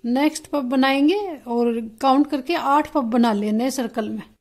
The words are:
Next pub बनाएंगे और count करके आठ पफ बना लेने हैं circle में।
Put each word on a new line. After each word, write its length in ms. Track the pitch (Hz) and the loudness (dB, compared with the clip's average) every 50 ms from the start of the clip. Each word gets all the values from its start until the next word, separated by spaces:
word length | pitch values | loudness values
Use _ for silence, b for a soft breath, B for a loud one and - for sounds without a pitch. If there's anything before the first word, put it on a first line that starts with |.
| - | -2
Next 440 | 233 240 262 285 302 294 - - - | -2 0 2 2 0 0 -2 -12 -6
pub 160 | - 294 269 | -4 -4 -2
बनाएंगे 520 | 247 269 269 262 269 269 277 277 302 370 415 415 381 320 254 - 247 | 0 2 2 2 2 4 4 4 4 2 2 -2 -6 -8 -12 -8 -4
और 320 | 233 240 240 240 233 226 226 226 - - | -2 0 0 0 0 -2 -6 -10 -10 -2
count 280 | - 269 262 277 294 285 | 2 2 4 4 2 0
करके 260 | - 277 254 - 339 | -2 -6 -4 -4 -4
आठ 360 | 330 - 269 277 294 302 302 | -2 0 2 2 2 0 0
पफ 120 | - 311 262 | -2 -2 -2
बना 280 | 226 220 247 233 233 214 | 0 2 2 2 2 2
लेने 300 | 202 208 214 214 220 240 | 0 -2 -2 -2 0 -2
हैं 80 | 269 | -2
circle 380 | 262 - 247 226 - 240 214 214 | -2 -4 -6 -6 -4 -6 -6 -6
में। 140 | 220 214 - _ _ _ | -8 -10 -12 _ _ _